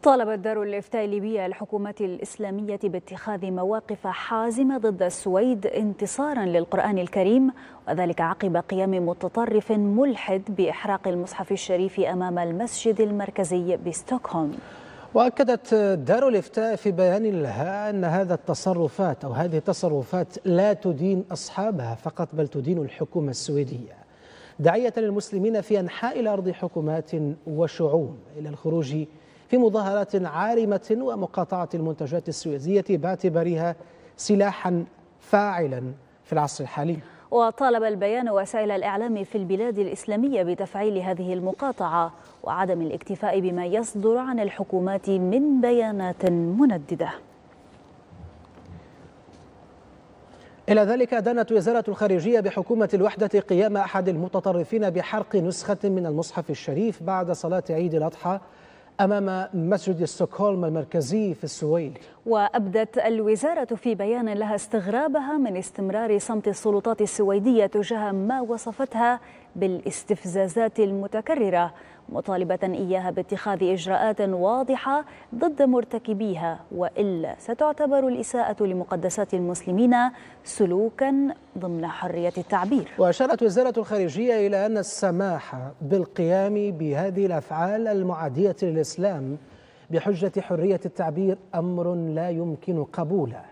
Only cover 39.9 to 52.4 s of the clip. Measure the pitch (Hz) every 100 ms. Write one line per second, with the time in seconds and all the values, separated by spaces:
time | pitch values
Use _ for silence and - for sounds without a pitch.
39.9 | - - 208 277 247 175 180 190 196 214
40.9 | 196 185 180 180 185 180 - 277 247 175
41.9 | 165 165 - - - - 160 190 175 160
42.9 | 160 - 190 208 185 185 175 175 208 220
43.9 | 208 208 233 254 240 202 - 196 185 180
44.9 | 196 196 190 180 226 294 269 240 240 220
45.9 | 208 185 175 185 175 170 196 277 180 143
46.9 | 165 165 - - - - - - - -
47.9 | - - - - - - - - 87 -
48.9 | - - - - - - - - - -
49.9 | - - - - - - - - 208 208
50.9 | 247 247 240 214 240 220 226 180 233 214
51.9 | 196 208 185 170 233